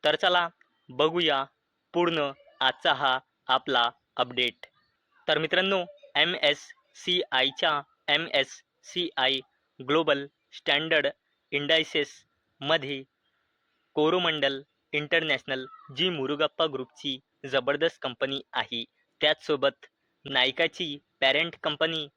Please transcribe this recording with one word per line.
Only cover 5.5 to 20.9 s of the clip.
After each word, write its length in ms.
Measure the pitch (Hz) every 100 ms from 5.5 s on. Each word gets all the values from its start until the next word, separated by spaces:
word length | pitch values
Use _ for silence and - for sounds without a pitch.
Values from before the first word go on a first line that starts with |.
| 180 190 196 175 - - 143
एमएससीआयच्या, 1700 | 165 180 147 147 - - _ - - 180 - 127 135 135 170 147 143 _ -
एमएससीआय 1300 | 147 165 143 135 - _ _ - 180 170 - 131 135 - _ _ _
ग्लोबल 460 | 131 156 156 139 143 _ _
स्टँडर्ड 560 | - - 147 160 160 139 - _ _ _
इंडायसेसमध्ये 1500 | 143 143 160 156 156 143 - _ _ _ _ 143 160 135 139 135 _ _ _ _ _ _ _ _ -
कोरोमंडल 680 | 151 180 170 156 139 135 139 _ _
इंटरनॅशनल, 760 | 151 147 170 160 135 - 131 127 - - 135
जी 120 | 185
मुरुगप्पा 560 | 165 135 147 151 - 160
ग्रुपची 540 | 135 127 - 143 131 _ _ 135
जबरदस्त 500 | 135 127 143 165 -
कंपनी 400 | 135 120 135 135 -
आहे, 300 | 127 113 120 113 _ _ _
त्याचसोबत 640 | 147 156 - 147 139 - - _ _ _ 135
नायकाची 720 | 135 131 131 165 - 170